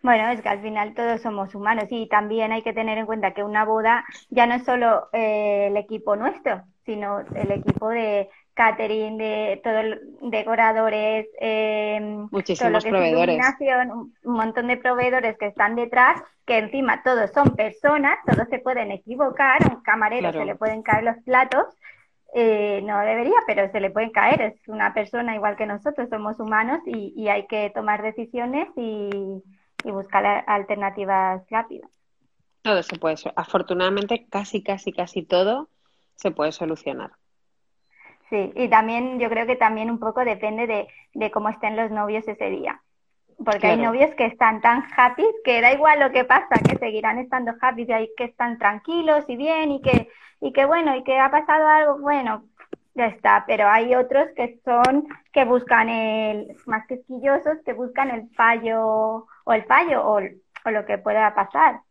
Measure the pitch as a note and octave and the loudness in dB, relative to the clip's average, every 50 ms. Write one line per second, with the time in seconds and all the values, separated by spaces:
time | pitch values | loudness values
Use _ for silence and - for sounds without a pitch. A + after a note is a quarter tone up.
0 | - B3 A#3+ A3 G#3+ A3+ B3 A3 G#3+ G#3 G3+ G3+ G3+ A3 G#3+ G#3+ G#3 G#3+ A3 - | 4 4 2 4 2 0 -2 -4 -4 -4 -4 -4 -6 -8 -6 -6 -6 -6 -6 -4
1 | A#3 A#3 A#3 A3 A3+ A#3+ G#3 G3+ G3 F#3+ - G3+ G3+ G#3 A3+ A3+ G#3+ - B3 A#3 | -4 -2 -4 -4 -4 -8 -6 -6 -8 -8 -10 -6 -2 -2 -2 -2 -2 -6 -6 -8
2 | A3+ A3 G#3+ G#3 G#3 G#3 A3 A3+ A3 G#3+ A3 A3+ A3 A3+ A3 A3 A3 A3 G#3+ G#3+ | -4 0 0 0 0 0 -2 -2 -2 -2 -2 -4 -4 -6 -6 -4 -4 -4 -4 -6
3 | A3 G#3 A3+ A3 G3+ F#3+ - G3+ G3+ G#3 G#3+ G#3+ G#3+ G#3+ A3 A3 A3 A3+ A#3 - | -4 -6 -6 -4 -4 -4 -4 -4 -8 -2 0 0 0 0 0 0 2 2 2 2
4 | - - - - _ _ - B3 A#3 A#3 A#3+ B3 B3 - B3+ B3 A#3+ A#3 A3 F3+ | -2 -8 -20 -20 _ _ 2 2 4 4 2 -2 -2 -2 0 2 2 2 2 2
5 | - - - A3+ A3+ G#3+ G#3+ G#3 G#3+ G#3 G3+ G3+ G3+ G3+ G3+ G#3 G3+ - A3 G#3+ | 0 -4 -4 -2 -2 0 0 0 0 0 0 0 0 0 -2 -4 -4 -6 -10 -8
6 | G#3+ G#3+ G3+ G#3 A3+ D4 - - - C4+ G#3 F#3 - _ _ _ _ - A3 G#3 | -2 -2 -2 0 -2 -4 -4 -4 -4 -4 -4 -4 -8 _ _ _ _ -10 -8 -8
7 | G#3 G3+ G3+ G3+ F#3+ - - G#3 G#3 G3+ G3 G3+ - - - - G#3+ A3 A#3 A#3 | -6 -6 -6 -6 -8 -10 -8 -8 -4 -4 -4 -4 -4 -6 -6 -4 -6 -4 -4 -2
8 | A3+ G#3+ G#3 G3+ G3 - _ _ _ _ _ - A#3 A3+ A3 A3+ A3 G#3+ G#3+ A3 | -2 -2 -2 -4 -4 -6 _ _ _ _ _ 0 2 2 2 0 -4 -2 -2 -4
9 | G#3+ G#3+ A3 A3 A3 A3 G#3+ G#3+ G#3+ G#3+ G3 G3 - A#3 A3 A3 A3 A3 G#3+ G#3+ | -4 -6 -6 -6 -6 -4 -4 -4 -4 -4 -6 -4 -4 -2 -2 -2 -2 -2 -6 -8
10 | - - - - - A#3+ A3+ G#3+ G#3+ A3 A3+ A3 A3+ A3 A3 A3 A3 A3 G#3+ G#3+ | -12 -20 -20 -14 -10 -6 -4 -4 -2 -2 0 2 2 2 4 2 2 0 0 0
11 | G#3+ G#3+ A3 A3 G#3+ A3 - - - A3 A3 A3 A3 G#3+ G#3+ G#3+ G#3+ G#3+ G#3+ G#3+ | -2 -2 -2 -2 -4 -8 -10 -6 -4 -2 -2 0 0 -2 -2 -2 -2 -2 -4 -4
12 | G#3+ G#3+ G#3 G#3 G#3 G#3+ - G3 F#3 - F#3 - B3 A#3 - G#3+ G#3+ A3+ G#3 F#3+ | -6 -6 -8 -10 -10 -6 -6 -6 -4 -4 -4 0 0 2 2 2 0 2 0 2
13 | F3+ E3 D#3+ E3 F3 F3+ E3 D#3 B3 C4 C4+ - D4 C4+ B3+ B3 B3+ B3 G#3 A#3 | 2 2 2 2 2 2 2 2 0 0 0 0 -2 0 2 2 0 -2 -6 -10
14 | A3 - _ _ _ A#3 B3 A3+ A3 A3 A3 B3 A#3+ A#3+ B3 B3 B3 B3+ B3 A#3+ | -12 -14 _ _ _ -4 -2 -2 -2 -2 -2 -4 -2 -2 -4 -2 0 0 0 2
15 | B3 B3 B3 B3+ A3+ A3+ G#3+ - G#3 G3+ G3 - G#3 G#3 A3+ A#3 A#3+ A#3 A#3+ B3 | 0 0 0 0 0 -2 -4 -4 -8 -8 -2 0 0 0 0 -2 -4 0 4 4
16 | B3 C4 - B3+ - - _ _ _ - A#3+ A3 G#3+ G#3+ - C4+ C4+ A#3+ A3+ - | 6 6 4 2 -4 -16 _ _ _ 0 0 0 0 -2 -4 -2 0 0 -2 0
17 | - B3+ B3+ A#3 G#3+ G3 - C#4+ C#4+ C4+ - - G#3+ G#3+ G#3+ - - C#4+ D4 D4+ | 2 0 2 2 0 0 2 4 4 4 2 2 -4 -4 -4 0 2 2 4 4
18 | C#4 C#4 F4 - - - - - A#3 A#3 C#4 B3 - B3+ C4 A#3+ A3 G3+ G3 F#3+ | 2 0 0 0 0 0 2 2 2 -2 -4 -6 -4 -4 -2 -2 -4 -6 -8 -12
19 | _ G#3+ A#3 B3+ D4 C4 - - C4+ C4+ C4 D#4 F4+ - - - _ - G#3+ A3+ | _ -12 -2 -2 0 -2 2 2 2 4 4 4 4 2 2 0 _ 0 0 2
20 | G#3+ G#3+ A3+ B3 F#3 E3+ D#3+ D#3 D3+ G3 G3+ - A3 A3 A3 A3 A3 - G#3+ G#3+ | 2 0 0 -2 -2 -2 -4 -4 -6 -6 -6 -4 -4 -4 -4 -4 -2 0 0 2
21 | A3+ A#3 A3+ A#3 _ B3+ B3+ B3+ C4 B3+ B3+ C4+ A4 - - _ _ - - _ | 2 -2 -4 -4 _ 0 2 2 2 2 2 0 0 -2 -6 _ _ -20 -20 _
22 | _ _ _ _ _ _ - A#3+ A#3 A3+ A3 G#3 G#3 G#3 G3+ G3+ G3 G#3 G#3 G3+ | _ _ _ _ _ _ 0 2 2 4 4 2 0 -2 -2 -4 -4 -2 -2 -2
23 | G#3 G#3+ A3 A#3 A#3+ C#4 G#4 A#4+ A4+ - G#3+ G3 G3 G3 - G#3+ G3 G3 F#3+ G#3 | 0 0 0 0 2 4 2 2 2 2 0 0 0 0 0 -2 -4 -2 -2 -2
24 | A3+ A3+ A3 G#3 F#3+ A3 C#4+ D4+ A#3 G#3+ - _ _ - G#3+ G#3+ G3+ G#3 G#3 A3 | -4 0 2 2 4 4 4 2 0 -4 -6 _ _ -14 -4 -2 -2 -2 0 -2
25 | G#3 G#3 - A#3+ A#3+ A#3+ A3 G#3+ G3+ G#3 G3+ G3+ A3 G#3 G#3 G#3 G#3 D4 D4 C#4+ | -4 -4 -4 -4 -4 -4 -4 -2 -2 -4 -2 -2 -6 -6 -6 -6 -6 -6 -4 -4
26 | B3 A#3+ A3+ G#3+ G#3 G#3+ A3 - A3+ G#3+ G#3+ G#3+ A3+ A#3+ C#4 E4+ E4+ F#4 A#3+ A3 | -6 -6 -6 -6 -6 -8 -8 -8 -6 -2 0 0 0 0 -2 -4 -6 -8 -8 -8
27 | G3+ G3 - - A3 G#3 G3+ G3+ G3 - A3+ G#3+ G#3 G3+ G#3 A3+ G#3+ G#3+ G#3 G#3 | -8 -10 -10 -6 -2 0 0 -2 -2 -4 -4 -4 -4 -4 -6 -6 -2 -2 -2 -2
28 | G#3 A3 A3 A#3 A#3 A#3 - A#3+ A#3+ B3 B3+ C#4+ F4+ G4+ - C#4 A#3+ A3+ G#3+ G#3+ | -4 -8 -8 -8 -12 -8 -8 -6 -6 -4 -4 -4 -6 -6 -8 -8 -8 -8 -6 -8
29 | G3+ G3+ G3+ G3 G3 F#3+ G3 F#3+ F#3+ _ _ _ _ _ _ _ - A3+ G3+ G3 | -8 -6 -6 -8 -8 -8 -10 -12 -16 _ _ _ _ _ _ _ -12 -10 -8 -10
30 | G3 G3 - G3 G3+ G3+ G3+ - - - G#3 G3+ G3 G3 G#3+ G3+ G3+ G3 G3 G#3 | -10 -2 -2 0 0 2 -2 -2 -2 -2 -2 -2 -2 -4 -6 -4 -4 -6 -6 -6
31 | G3 F#3+ G3 F#3+ F#3+ F#3+ F#3 F#3 F#3 _ A3 A3 A#3 A3+ - - - - _ _ | -4 -2 0 0 0 0 -2 -6 -8 _ -4 -4 -4 -4 -12 -18 -18 -20 _ _
32 | _ _ _ _ _ _ _ _ _ _ _ _ _ A3 G#3 F3+ E3+ - - E3 | _ _ _ _ _ _ _ _ _ _ _ _ _ 0 0 0 0 -4 -10 -4
33 | - D#3+ D#3 D#3 - - - - E3+ - - F#3 F3+ - F3+ F3 F#3 F#3 G3 G3+ | -4 -4 -4 -4 -8 -8 -6 -6 -6 0 -2 -2 0 0 -2 0 0 0 0 -2
34 | G3+ G3+ A#3+ A#3 - _ - G3 G3+ - - G#3 F#3 - G3 F#3+ - G3+ F#3 - | -2 -2 -4 -6 -6 _ -8 -8 -8 -6 -8 -6 -4 -4 -6 -6 -6 -8 -6 -6
35 | F3+ F3+ - F#3+ D#3+ _ F#3 F3 F#3+ G3+ A#3 C4+ D#4 _ _ _ _ _ _ _ | -8 -6 -6 -10 -4 _ 2 2 2 2 0 -2 -6 _ _ _ _ _ _ _
36 | _ _ _ _ - F#3+ D#3+ - D3+ D#3 D#3 - E3+ D#3+ D#3+ D#3 - C#3+ C3+ B2+ | _ _ _ _ -6 -6 -2 -2 -2 -4 -2 -4 -6 -6 -6 -6 -8 -10 -8 -8
37 | A2 - _ _ _ _ _ _ _ _ _ _ _ _ _ _ _ _ _ _ | -12 -14 _ _ _ _ _ _ _ _ _ _ _ _ _ _ _ _ _ _
38 | - - _ _ _ _ A3+ G#3 F#3+ F#3+ - - B3+ A#3 A3+ A3 A3 A3 A3+ A#3 | -20 -20 _ _ _ _ -4 -4 -4 -4 -4 -4 0 4 4 4 4 4 -2 -4
39 | B3 B3+ B3+ B3 A#3+ A3+ A3+ A3+ A#3 A3+ B3+ B3 A#3+ G#3+ A3 G#3+ A3 A#3 A#3 A3+ | -4 -4 -4 -2 -2 -2 -2 -2 -2 -2 0 2 2 2 2 0 -4 -4 -4 -4
40 | A3+ A3 G#3+ B3+ B3+ A#3+ G#3+ G3 - G#3+ G#3+ A3 A#3+ A3 A3 G#3 G3+ - - - | -4 -4 -2 0 0 -2 -2 -2 -4 -6 -4 -4 -4 -2 -2 -4 -4 -6 -14 -20
41 | _ _ _ - A3 G#3+ G#3+ A3 G#3 G#3+ A3 - - G#3+ A3 G#3+ A#3 A3 A3 G#3+ | _ _ _ -6 -6 -2 -2 -2 -2 -2 -4 -4 -6 -4 -2 -2 -4 -4 -2 -4
42 | G#3 G#3 G#3+ G#3+ G#3+ A3 G#3 - G#3 G3 F#3+ - - - - - _ _ _ _ | -4 -2 -4 -6 -6 -8 -8 -6 -6 -6 -6 -6 -6 -8 -8 -10 _ _ _ _
43 | _ _ _ _ _ _ _ _ A3+ A3+ G#3 G3+ G#3+ G#3 G#3+ A#3 A#3 A3+ A#3 C4 | _ _ _ _ _ _ _ _ -2 -2 -2 2 2 2 2 2 2 0 2 2
44 | C#4 D4+ - - A#3+ A3+ A3+ - B3 A3+ A3 G#3+ - A#3 A#3+ C4+ C4+ - - - | 2 2 2 -2 -2 -2 0 2 2 2 2 4 2 2 2 2 -2 -4 2 4
45 | B3 B3 B3 - F4+ A4+ A4 - - C4+ A#3+ A#3 A#3 A#3+ C4 C#4 D4+ D#4 D4+ D4 | 4 4 4 2 2 2 2 0 0 0 2 6 6 4 6 6 8 6 8 8
46 | C#4 B3+ - B3+ B3 - B3 - - - B3+ B3 - - C4+ - B3 A3+ G#3+ G#3+ | 6 4 4 2 4 6 4 4 6 4 2 4 4 4 2 2 -2 -4 -4 -2
47 | G#3+ A3 A3 A#3 B3+ B3+ - B3+ A#3+ A#3 A#3 A#3 - B3+ B3 A3+ A#3+ A#3+ A#3 A3 | -2 -2 -2 -2 -4 -4 -4 -4 -2 -4 -4 0 0 0 0 0 -4 -2 0 -2
48 | A3 A3 A3 - B3 A#3 _ _ A#3+ A#3+ A#3 A#3 A#3 G3+ G#3 G#3+ _ - E4 E4+ | -2 -4 -6 -8 -8 -8 _ _ -4 -4 -2 0 0 0 0 0 _ -4 -4 -2
49 | E4 D#4 D4+ D4 D4 D4 B3 A#3 C#4 D#4 D#4+ D#4+ D#4 D4 C#4 C4+ - C4+ B3 B3 | 2 2 2 2 2 -2 -8 -4 -2 -2 0 0 0 -2 -2 -2 0 2 2 2
50 | A3+ - - - - - _ _ - C#4 B3+ C#4 C4+ C#4 D#4+ E4+ E4 D4+ C4 C4 | 0 -2 -16 -20 -20 -20 _ _ -8 -2 2 2 2 4 2 2 2 0 -2 -2
51 | B3+ C4+ C4 C4 C4 C4+ C#4 D4 D4+ D4+ D4+ D#4 D#4 D4+ D#4 D#4 D#4 D4 C#4 C#4+ | -2 0 2 4 4 4 4 2 2 4 2 4 6 6 6 6 6 4 0 0
52 | C#4 C#4+ D4 C#4+ B3+ A3+ A3 G#3 - _ _ _ - _ - _ _ _ _ - | 0 0 0 0 0 -4 -6 -6 -8 _ _ _ -18 _ -18 _ _ _ _ -2
53 | A#3+ A3 F#3+ - - F#3 G3+ G#3 G#3 - A3+ G#3 G#3 G#3 G#3 A3+ A#3 B3 B3+ B3 | -2 -2 -2 0 4 4 4 4 4 0 0 4 4 6 6 4 4 4 2 2
54 | B3+ B3 - C#4 D#4 D#4 - - A#3+ A#3 A#3 - _ C4 A#3+ A#3+ B3 B3+ C4 D4 | 2 2 2 2 2 2 -2 -6 -6 -6 -8 -10 _ 0 2 4 4 4 4 2
55 | D4 D4+ - - _ _ - C#4+ C4 A#3 B3 B3 B3 - B3 A3+ A3 A3+ A3+ A3+ | -2 -4 -14 -20 _ _ 2 2 4 4 4 2 4 4 4 4 4 2 0 -2
56 | A3 A3 G#3+ A3 A3 G#3+ G#3+ G#3 G#3+ - - - _ B3 A3 A3 A3+ _ B3+ B3+ | -2 -2 -2 -2 -2 -2 -4 -4 -8 -12 -18 -18 _ -4 -4 -4 -4 _ -12 -12
57 | - _ B3+ B3 A#3+ C#4 C#4 - - D4+ D#4 D#4 _ - A#3 G#3 B3 B3 B3 - | -10 _ -12 -4 0 2 0 2 2 -2 -4 -2 _ -10 -8 -6 -8 -6 -2 -4
58 | C4+ C4+ B3 A3+ A3 A#3 _ - A#3 A3+ A#3 A3+ A3+ A3+ A3+ A3+ A3+ A3 A3 A3 | -2 -2 -4 -8 -10 -14 _ 2 4 4 4 2 0 -2 -2 0 0 0 0 0
59 | A3 A3 A3 A3+ - _ - _ _ - A#3 A3 - - B3 C#4+ F4 E4+ C#4 A#3 | 0 -2 -2 -6 -10 _ -20 _ _ 0 0 0 2 4 4 4 4 2 0 0
60 | - - G#3+ G3+ F#3+ G3 - - _ _ _ - _ A3+ A3 G#3+ G#3 G#3 G#3 G3 | 2 2 2 0 0 -4 -10 -16 _ _ _ -8 _ -4 -2 -2 -2 -2 -6 -4
61 | G3 G#3+ G#3 G#3+ A3 G#3 G#3 G3+ G3 - - C#4 D#3 - - - _ _ | -2 0 2 4 2 2 2 0 -2 -2 2 2 2 2 2 0 _ _